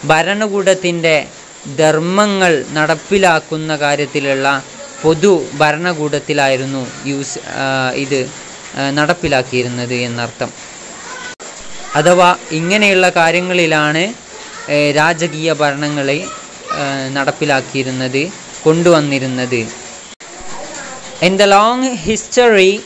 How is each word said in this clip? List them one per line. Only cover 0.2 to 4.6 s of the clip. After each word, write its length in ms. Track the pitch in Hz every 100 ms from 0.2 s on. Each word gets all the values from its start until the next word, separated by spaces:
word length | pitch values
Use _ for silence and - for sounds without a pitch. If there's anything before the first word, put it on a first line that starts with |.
| 170 202 214 202 185 190 185 170 165 156 - - - - 147 139
ധർമ്മങ്ങൾ 840 | 156 156 170 196 208 196 180 151 120
നടപ്പിലാക്കുന്ന 1040 | 151 151 160 - 196 185 160 151 156 156 151
കാര്യത്തിലുള്ള 880 | 147 143 143 151 139 135 135 139